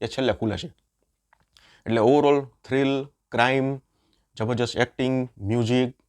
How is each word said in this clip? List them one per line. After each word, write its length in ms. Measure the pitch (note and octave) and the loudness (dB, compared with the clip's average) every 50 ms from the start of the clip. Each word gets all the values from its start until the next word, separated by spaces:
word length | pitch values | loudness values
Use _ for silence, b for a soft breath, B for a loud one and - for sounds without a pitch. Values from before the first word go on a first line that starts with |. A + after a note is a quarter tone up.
એ 60 | A2+ A#2 | -10 -8
છેલ્લે 260 | - - C3 A#2+ G#2 | -6 -2 -2 -2 -2
ખુલે 240 | - - A2+ G2+ F2+ | -2 -2 -4 -4 -6
છે. 100 | - E3+ - _ _ _ _ _ _ _ _ _ _ _ _ _ _ _ _ b b b b b b | -8 -12 -16 _ _ _ _ _ _ _ _ _ _ _ _ _ _ _ _ b b b b b b
એટલે 160 | - A2+ A#2 | -2 0 2
overall 440 | G#2+ A#2 C#3 D3 C#3+ C#3+ C#3+ C#3+ C#3 B2+ _ _ _ | 4 4 4 4 4 4 2 2 0 -6 _ _ _
થ્રિલ, 440 | - C3 C3+ C#3 C3+ C#3 C#3 C3+ C#3+ _ _ _ _ | -4 -2 0 0 0 -2 -2 -6 -8 _ _ _ _
ક્રાઇમ, 460 | - A#2 A#2+ B2+ C3 C3+ C3 C3+ C#3 C3+ - _ _ _ _ _ _ _ _ _ _ - | 0 0 2 2 2 0 0 -2 -4 -6 -10 _ _ _ _ _ _ _ _ _ _ -6
જબરજસ્ત 400 | A2 A2 B2 A2+ B2 A2+ - - | -4 -4 -2 -2 -2 -4 0 -2
એક્ટિંગ, 520 | A#2+ - - - C3 B2+ C3 C3 B2+ B2+ - - | -2 -2 -2 -4 -2 -2 0 -2 -4 -6 -10 -10
મ્યુઝિક 580 | G2 G2 A2 A#2+ A#2 A2 B2 B2+ C3 B2 C3 _ _ | -6 -2 0 0 0 2 2 2 0 0 -4 _ _